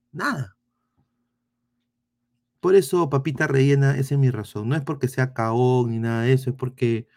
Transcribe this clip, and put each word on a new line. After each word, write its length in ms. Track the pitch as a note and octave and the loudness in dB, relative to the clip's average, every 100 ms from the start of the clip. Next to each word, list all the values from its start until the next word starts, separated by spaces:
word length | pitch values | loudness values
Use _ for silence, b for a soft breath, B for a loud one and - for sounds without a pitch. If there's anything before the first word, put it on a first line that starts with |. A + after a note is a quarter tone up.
| _ | _
Nada. 460 | D3+ B3+ F3+ G#2+ _ _ _ _ _ _ _ _ _ _ _ _ _ _ _ _ _ _ _ _ _ | -8 -6 -6 -8 _ _ _ _ _ _ _ _ _ _ _ _ _ _ _ _ _ _ _ _ _
Por 120 | F3 G3 | 2 4
eso, 340 | - F3+ D#3 | 4 0 0
Papita 360 | C#3 C#3 C3 D3+ | 0 -2 -2 0
Rellena, 520 | C3+ C3+ C#3 C#3 C3+ | 2 4 4 2 0
esa 180 | C3+ C#3+ | 0 2
es 40 | |
mi 100 | C3 | 2
razón. 380 | A2 G#2 G#2 A2 | 0 -6 -8 -4
No 80 | D#3 | -4
es 40 | |
porque 260 | C3+ C#3+ C3 | -4 -4 -4
sea 240 | C3+ B2+ | -2 -4
cagón 580 | B2+ A2+ A#2 B2+ B2+ A#2+ | -2 -2 2 2 2 0
ni 80 | A2+ | -2
nada 220 | A2+ A2+ | -2 -2
de 80 | A#2 | 2
eso, 200 | C3 C3 | 0 0
es 40 | - | -6
porque 520 | C3 - A#2 A2+ - | -8 -4 -2 -2 -6